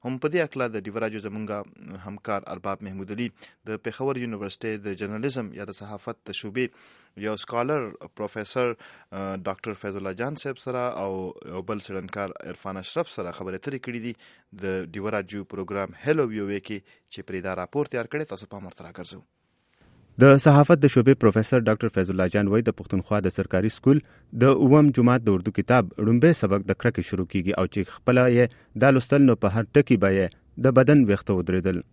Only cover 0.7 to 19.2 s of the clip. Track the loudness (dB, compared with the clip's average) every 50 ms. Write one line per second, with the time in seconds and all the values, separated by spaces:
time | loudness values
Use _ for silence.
0.7 | -4 -8 -10 -8 -6 -6 -6 -6 -6 -8 -10 -10 -10 -10 -8 -8 -8 -10 -10 -14
1.7 | _ -20 -20 -20 -18 -16 -16 -16 -16 -12 -8 -6 -6 -6 -6 -10 -14 -10 -8 -10
2.7 | -8 -8 -10 -14 -12 -12 -12 -12 -8 -8 -8 -10 _ _ -20 -20 _ _ _ -12
3.7 | -12 -8 -10 -12 -8 -6 -6 -6 -4 -6 -8 -10 -8 -10 -10 -10 -10 _ -8 -8
4.7 | -8 -8 -8 -10 -8 -8 -8 -10 -8 -6 -6 -6 -6 -6 -10 -10 -12 -14 -14 -14
5.7 | -14 -16 -16 -16 -16 -14 -14 -14 -14 _ _ -14 -12 -12 -12 -8 -6 -6 -6 -6
6.7 | _ _ _ _ _ _ _ _ _ -10 -8 -8 -6 -8 -10 -6 -4 -4 -2 -2
7.7 | -4 -6 -6 -8 -12 _ -20 -20 _ -10 -10 -8 -8 -10 -10 -6 -4 -4 -2 -4
8.7 | -4 _ -16 -20 -20 _ _ _ -12 -10 -8 -8 -8 -8 -8 -8 -10 _ -10 -12
9.7 | -12 -10 -10 -10 -10 -8 -10 -10 -8 -6 -8 -8 -8 -8 -10 -10 -12 -10 -10 -8
10.7 | -6 -6 -6 -6 -6 -6 -8 -6 -6 -8 -8 -10 -12 -14 -16 -12 -12 -10 -8 -8
11.7 | -10 -10 -10 -10 -10 -10 -10 -10 -8 -8 -8 -8 -10 -14 -14 -16 -16 -12 -12 -12
12.7 | -12 -10 -12 -8 -6 -6 -6 -6 -8 -10 -10 -10 -10 -10 -10 -10 -10 -10 -10 -10
13.7 | -10 -10 -10 -10 -12 -10 -10 -10 -12 _ _ _ _ _ _ _ -16 -10 -8 -6
14.7 | -6 -6 -8 -10 -10 -8 -6 -4 -4 -4 -6 -8 -12 -12 -12 _ -10 -10 -8 -6
15.7 | -6 -6 -6 -8 -10 -8 -2 -2 0 0 0 -2 -4 -6 -6 -6 -6 -8 _ -10
16.7 | -12 -12 _ _ _ _ _ _ -20 -18 -12 -10 -10 -8 -6 -6 -6 -6 -8 -6
17.7 | -4 -6 -4 -4 -6 -8 -8 -6 -8 -8 -8 -8 -12 -16 -14 _ -16 -16 -16 -18
18.7 | -20 _ -20 -18 -16 -14 -14 -14 -14 -18